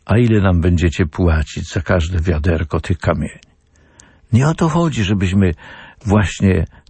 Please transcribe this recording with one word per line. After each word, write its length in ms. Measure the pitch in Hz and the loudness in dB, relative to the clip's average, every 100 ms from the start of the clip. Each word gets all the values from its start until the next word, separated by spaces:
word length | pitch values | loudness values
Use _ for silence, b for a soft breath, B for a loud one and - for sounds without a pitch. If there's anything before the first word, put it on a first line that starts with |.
| - | -2
„A 120 | 101 | 2
ile 220 | 120 110 | 4 2
nam 200 | 98 87 | 2 2
będziecie 460 | 87 87 85 78 87 | 2 2 0 0 -2
płacić 680 | - 90 78 73 - 82 | 0 0 0 -2 -8 -8
za 80 | - | -6
każde 400 | - 92 82 87 | -2 -2 -2 -2
wiaderko 600 | 82 76 80 80 - 80 | -2 -2 0 -2 -2 -4
tych 180 | - 90 | -4 -4
kamieni?” 520 | - 76 78 - _ _ _ b b b b b b | -2 -2 -4 -10 _ _ _ b b b b b b
Nie 160 | 113 143 | 2 2
o 60 | |
to 140 | 160 165 | 0 0
chodzi, 360 | 165 170 117 | 0 -2 0
żebyśmy 500 | 95 104 92 98 95 78 B B B B 113 | -2 0 0 2 0 0 B B B B 0
właśnie 580 | 104 95 - 98 90 80 b b | 0 0 0 0 0 -2 b b